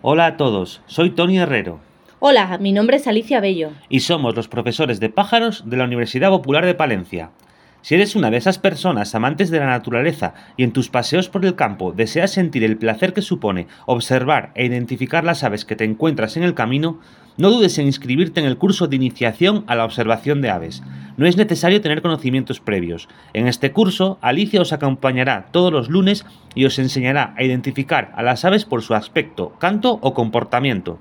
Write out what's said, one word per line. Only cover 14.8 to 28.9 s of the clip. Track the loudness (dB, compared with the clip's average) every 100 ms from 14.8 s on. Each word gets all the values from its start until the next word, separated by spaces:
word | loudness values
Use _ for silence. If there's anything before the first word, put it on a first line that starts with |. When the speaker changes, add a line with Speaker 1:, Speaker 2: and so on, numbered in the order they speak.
| -4 -6 -2 0
Speaker 1:
las | 0 0
aves | -2 -4
que | -6 -4
te |
encuentras | -2 0 -2 0 -4 0
en |
el | -2
camino, | 0 -2 0 -2 -6 -16 -20 -18 0
no | 2
dudes | 4 2 2
en | 0
inscribirte | -2 -2 0 0 0
en | -2
el | 0
curso | 0 2 0
de | 0
iniciación | -2 0 -2 2 0 0 -2
a | 0
la | 0
observación | -2 0 0 0 0
de | 0
aves. | -2 -6 -12 -16 -16 -14 2
No | 2
es | 4
necesario | 2 2 2 2
tener | 2 -2
conocimientos | -2 -2 0 -2 -2 -6
previos. | -2 -2 -2 -8 -12 -20 -8
En | -2 0
este | 0 0
curso, | 2 2 2 -2 0
Alicia | -2 0 2 2
os | 2
acompañará | 0 -2 0 0 0 0 -2 -2
todos | 2 2
los | 2 0
lunes | 2 2 0 -6 -20 -12
y | 0 2
os | 2
enseñará | -2 0 0 0 -2 0
a |
identificar | 0 0 -4 -6 -2 -2 -2
a | -2
las | -2 2
aves | 2 2 0
por | -6
su | 0